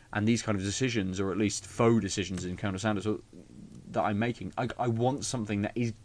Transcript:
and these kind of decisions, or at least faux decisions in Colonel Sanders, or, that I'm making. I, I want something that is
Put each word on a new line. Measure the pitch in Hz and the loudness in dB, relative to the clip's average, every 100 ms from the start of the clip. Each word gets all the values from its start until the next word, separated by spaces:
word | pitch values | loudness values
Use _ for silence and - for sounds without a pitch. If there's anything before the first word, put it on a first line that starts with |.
| - | -6
and | 107 107 | 0 2
these | 117 | 2
kind | - 101 | 2 0
of | |
decisions, | 98 101 131 117 92 92 | 0 0 0 0 0 0
or | 98 | 0
at | 92 | 2
least | 104 - - | 0 0 -6
faux | - 117 113 | 4 6 6
decisions | 95 - 92 92 | 2 -2 -2 -4
in | 90 90 | -4 -4
Colonel | 104 92 | -2 0
Sanders, | 107 101 101 | 0 0 0
or, | 104 - - - - - - - | -2 -6 -20 -20 -20 -18 -18 -6
that | 113 | 0
I'm | 104 101 | 2 2
making. | 117 117 95 - | 0 -2 -6 -4
I, | 123 - | -4 -2
I | 123 | 0
want | 113 123 139 | 2 2 0
something | 104 127 107 101 | -2 -4 -2 0
that | 104 - | 0 0
is | 117 110 | -2 -4